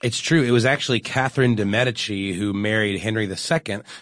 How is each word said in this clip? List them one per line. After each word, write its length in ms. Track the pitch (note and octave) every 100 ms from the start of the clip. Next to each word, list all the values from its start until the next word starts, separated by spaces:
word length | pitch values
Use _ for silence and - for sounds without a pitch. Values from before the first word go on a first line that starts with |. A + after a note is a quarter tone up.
It's 160 | A#2+ -
true. 240 | - D#3+
It 80 | B2
was 160 | A#2+ B2
actually 320 | C#3+ - A#2+
Catherine 560 | - C3 C3 - B2
de' 100 | A2
Medici 680 | G2 G#2+ B2+ A2+ - G2+ G2
who 200 | F2 G#2
married 480 | G2 G#2+ A2 G#2 G2
Henry 260 | A2 A2 G2+
the 100 | F#2
Second, 480 | - E3 - G#2 - -